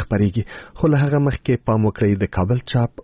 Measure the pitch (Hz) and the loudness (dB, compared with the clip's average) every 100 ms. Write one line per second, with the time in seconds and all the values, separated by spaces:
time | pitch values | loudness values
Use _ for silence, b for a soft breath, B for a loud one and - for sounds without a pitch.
0 | - 104 101 110 - B B - 160 143 | -2 0 0 0 -6 B B -2 2 2
1 | 143 147 143 - - 123 - 110 107 - | 2 2 0 -2 -2 -2 0 0 0 0
2 | 104 98 101 95 92 123 - 123 117 - | 0 0 -2 -2 0 -2 0 -2 -2 -6